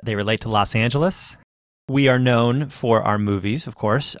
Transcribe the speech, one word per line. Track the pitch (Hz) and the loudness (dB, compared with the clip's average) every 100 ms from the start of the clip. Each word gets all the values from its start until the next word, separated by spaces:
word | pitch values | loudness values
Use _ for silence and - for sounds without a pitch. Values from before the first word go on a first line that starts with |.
They | - 104 | -6 -4
relate | 101 110 | -2 -2
to | 120 | 0
Los | 107 98 | 0 0
Angeles. | 113 117 143 175 - - - _ _ _ _ - | 0 0 0 -2 -4 -10 -14 _ _ _ _ -4
We | 135 135 | 2 4
are | 127 | 4
known | 127 117 120 131 147 | 4 4 2 0 -4
for | - 123 113 | -4 0 2
our | 104 104 | 2 0
movies, | 104 101 101 131 - | 0 -2 -2 -6 -8
of | - | -6
course, | 107 120 - - | -2 0 -2 -6